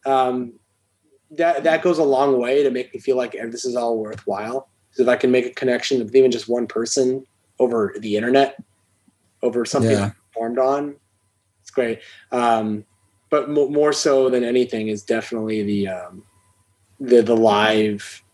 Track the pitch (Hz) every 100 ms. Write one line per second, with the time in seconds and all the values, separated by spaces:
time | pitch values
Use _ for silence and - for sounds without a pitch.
0 | 135 135 127 123 123 - _ _ _ _
1 | _ _ _ 151 165 160 165 160 180 160
2 | 151 135 139 131 120 135 139 123 127 120
3 | - 127 120 - 113 117 127 123 120 113
4 | 107 110 - 98 110 131 - _ _ -
5 | 120 123 127 127 123 - 131 123 - 131
6 | 110 123 131 120 117 123 110 - 113 -
7 | 127 131 131 _ _ _ 127 117 101 -
8 | 107 104 113 131 135 - - _ _ _
9 | _ _ _ _ 120 117 113 139 113 101
10 | 101 - _ - 113 120 131 143 147 143
11 | _ _ _ _ _ _ - - 120 113
12 | - - _ 123 120 113 107 107 104 _
13 | _ _ _ 151 139 147 139 147 151 143
14 | 160 135 131 127 120 127 123 113 110 104
15 | - 113 110 117 110 110 101 101 98 92
16 | 90 92 - _ _ _ _ _ _ _
17 | 131 120 110 117 113 104 107 110 107 104
18 | - - _